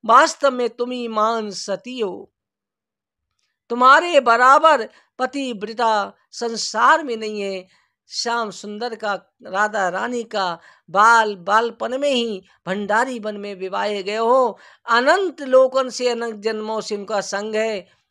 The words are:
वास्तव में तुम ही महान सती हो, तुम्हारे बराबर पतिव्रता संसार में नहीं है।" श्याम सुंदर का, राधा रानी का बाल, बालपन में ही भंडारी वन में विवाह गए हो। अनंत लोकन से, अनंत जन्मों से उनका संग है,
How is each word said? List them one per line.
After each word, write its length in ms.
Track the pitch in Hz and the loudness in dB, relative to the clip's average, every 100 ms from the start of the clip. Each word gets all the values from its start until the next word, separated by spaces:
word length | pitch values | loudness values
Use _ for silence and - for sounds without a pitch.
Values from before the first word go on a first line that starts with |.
| 220 | 6
वास्तव 460 | 240 320 - 277 | 6 6 2 -2
में 180 | 254 240 | -2 -6
तुम 220 | 240 247 | -4 -6
ही 160 | 247 233 | -6 -4
महान 440 | 220 214 226 214 | -2 -2 -2 -6
सती 480 | 185 - 185 240 254 | -10 -8 -8 -8 -8
हो, 340 | 202 - - _ _ _ _ _ _ _ _ _ _ _ _ _ _ | -6 -8 -18 _ _ _ _ _ _ _ _ _ _ _ _ _ _
तुम्हारे 500 | 240 254 285 349 302 | 4 6 6 6 2
बराबर 720 | 240 233 254 294 320 285 220 _ _ - | 4 4 6 6 6 4 0 _ _ -8
पतिव्रता 960 | 254 277 262 214 208 226 226 214 196 _ _ | -6 -4 -6 -8 -10 -2 0 0 -2 _ _
संसार 720 | - 240 226 - 220 247 320 | -10 -8 -6 -6 0 2 2
में 140 | 294 220 | 0 -8
नहीं 240 | 214 214 | -8 -6
है।" 380 | 196 190 185 _ _ _ _ | -6 -8 -12 _ _ _ _
श्याम 400 | - 233 233 220 | -8 -4 -4 -4
सुंदर 440 | - 202 208 240 220 | -8 -14 -10 -8 -6
का, 180 | 214 190 _ _ | -6 -6 _ _
राधा 460 | - 185 214 208 185 | -8 -2 -2 0 -2
रानी 340 | 185 240 247 | -2 -6 -6
का 360 | 233 214 185 165 - _ _ | -6 -4 -4 -6 -14 _ _
बाल, 460 | 180 220 233 214 196 | 4 6 6 4 -2
बालपन 640 | 175 214 233 226 240 262 | 0 0 0 -4 -6 -2
में 100 | 285 | 0
ही 320 | 254 233 196 _ _ - | 0 -2 -6 _ _ -8
भंडारी 520 | 196 202 214 262 247 | -6 0 0 0 -4
वन 180 | 208 208 | -8 -8
में 180 | 202 190 | -12 -10
विवाह 460 | 190 196 208 208 | -8 -4 -4 -4
गए 140 | 185 214 | -4 -2
हो। 440 | 226 262 240 190 - _ - | 2 2 2 -4 -20 _ 0
अनंत 520 | 233 262 370 381 277 | 2 4 2 0 -6
लोकन 480 | 269 262 262 262 254 | 2 4 4 2 -2
से, 200 | 220 247 | -2 -4
अनंत 260 | 233 233 214 | -2 -6 -6
जन्मों 460 | 214 214 214 220 | -6 -4 -6 -6
से 140 | 202 208 | -6 -10
उनका 260 | 196 208 | -4 -6
संग 340 | 190 196 214 214 | -4 -8 -4 -4
है, 320 | 220 208 175 _ _ | -4 -6 -12 _ _